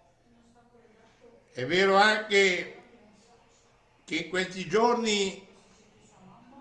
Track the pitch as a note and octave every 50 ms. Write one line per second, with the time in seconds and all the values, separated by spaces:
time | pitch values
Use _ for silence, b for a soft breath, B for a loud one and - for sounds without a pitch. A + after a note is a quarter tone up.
0 | _ _ _ _ _ A#3+ A#3 A#3 A#3 A#3 A#3+ A#3+ A#3+ A#3 A#3+ A#3 _ _ _ _
1 | _ _ _ _ _ - - - _ _ - B2 B2+ C3+ E3+ F#3 G3 G3 F#3+ G3
2 | G#3 G#3+ G#3+ G#3+ G#3+ A3 G3+ G3 G3 F#3+ F3+ E3+ E3 - - - - - - -
3 | - - _ _ _ _ _ _ _ _ _ _ _ _ _ _ _ _ _ _
4 | _ - D3+ D#3+ E3+ - F#3 F3+ F#3 F3+ F#3 F#3+ F3+ D#3 E3+ A3 A#3 A#3+ A#3+ A3+
5 | A3+ A3 G#3 G3+ G3 F#3+ F#3+ - - - - _ _ _ _ _ _ _ _ _
6 | _ - _ - - - - - - - - -